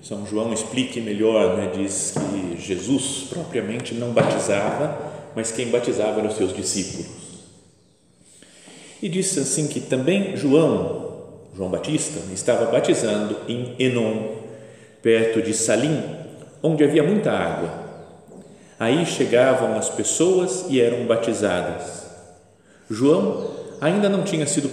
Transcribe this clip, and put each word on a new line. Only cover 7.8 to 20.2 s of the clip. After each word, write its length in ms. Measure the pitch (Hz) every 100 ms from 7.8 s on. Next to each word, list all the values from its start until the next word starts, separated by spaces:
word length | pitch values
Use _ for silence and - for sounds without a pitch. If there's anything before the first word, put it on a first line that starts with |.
| _ _ _ _ _ _ - - - - - -
E 60 | 202
diz 300 | 185 180 151
assim 300 | 135 156 147
que 120 | -
também 560 | - 131 131 196 190 -
João, 720 | 139 147 151 98 90 - - - - - - 92
João 140 | 92
Batista, 500 | 87 - 156 - - 92
estava 320 | 92 - 117 113
batizando 720 | 156 - - 110 104 104 104 -
em 260 | 120 120 -
Enom, 480 | 127 120 110 110 107 - - - - - - -
perto 400 | 117 113 113 113
de 120 | 107
Salim, 500 | 104 - 110 147 143 - - - - - -
onde 220 | 156 156
havia 180 | 139 156
muita 300 | 151 208 127
água. 400 | 98 85 82 82 - - - - - - - - - - -
Aí 280 | 113 151 165
chegavam 720 | - 113 117 131 127 110 107
as 120 | -
pessoas 760 | - 104 -